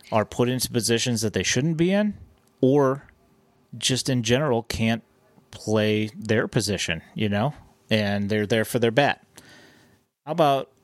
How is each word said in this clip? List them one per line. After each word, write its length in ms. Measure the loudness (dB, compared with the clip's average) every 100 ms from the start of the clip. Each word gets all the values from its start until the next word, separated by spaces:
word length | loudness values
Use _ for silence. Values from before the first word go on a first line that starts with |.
| -2
are 140 | 0 0
put 240 | 0 0
into 200 | 0 -4
positions 500 | -4 0 0 0 -2
that 120 | -2
they 100 | -2
shouldn't 340 | -2 0 0 0
be 140 | 2
in, 240 | 2 0 -4 -14 _ _ 0
or 440 | 2 4 2 0 -8 _ _ _ _ _ _ -6
just 320 | -2 -2 0
in 140 | -2
general 400 | 2 2 2 0
can't 400 | -2 -2 -2 -2 -6 _ _ _ _
play 580 | -12 -2 0 2 0 -2 -6
their 300 | 0 0 2
position, 540 | -2 -2 -2 -2 -6 -6
you 160 | -4 -2
know, 240 | 0 -2 -4 -20 _ -2
and 380 | 0 0 -2 -2
they're 180 | -2 0
there 180 | 0 0
for 140 | 0
their 120 | 2
bat. 320 | 4 2 0 _ -20 -20 -20 -20 _ _ _ _ _ -8
How 60 |
about 380 | 0 2 2 -4 _